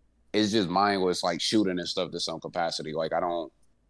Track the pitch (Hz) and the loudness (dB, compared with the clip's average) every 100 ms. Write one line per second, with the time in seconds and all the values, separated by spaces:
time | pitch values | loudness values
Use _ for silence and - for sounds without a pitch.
0 | _ _ _ 104 107 113 87 92 101 98 | _ _ _ 0 2 4 2 4 4 4
1 | 92 85 90 85 - 110 95 90 85 - | 2 2 0 -2 0 2 2 0 -4 -4
2 | 85 85 85 80 82 87 82 - 76 76 | -4 -4 -6 -8 -6 -4 -2 -4 -6 -4
3 | 80 82 90 85 73 _ _ _ | -2 0 -2 -2 -6 _ _ _